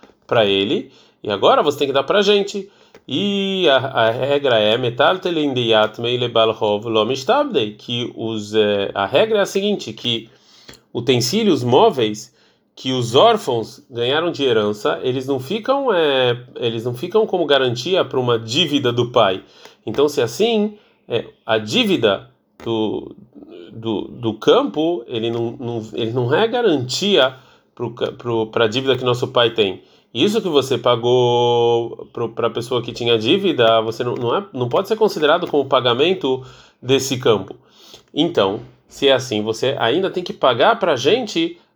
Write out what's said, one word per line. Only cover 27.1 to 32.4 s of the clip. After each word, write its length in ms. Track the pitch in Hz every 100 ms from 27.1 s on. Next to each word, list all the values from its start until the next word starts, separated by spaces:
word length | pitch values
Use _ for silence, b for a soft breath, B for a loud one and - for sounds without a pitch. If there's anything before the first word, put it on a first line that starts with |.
| 185 131 - B B B
pro 180 | - 117
ca-, 200 | 120 -
pro, 340 | 120 120 113 110
pra 180 | 113 113
dívida 300 | 113 135 135
que 80 |
nosso 240 | 127 120 123
pai 220 | 127 120
tem. 320 | 113 101 92 b b b
Isso 280 | 113 180 220
que 80 | 190
você 300 | 147 123 120
pagou 1300 | 131 120 120 123 123 120 120 120 117 120 120 - -
pro, 160 | - 117
pra 200 | 113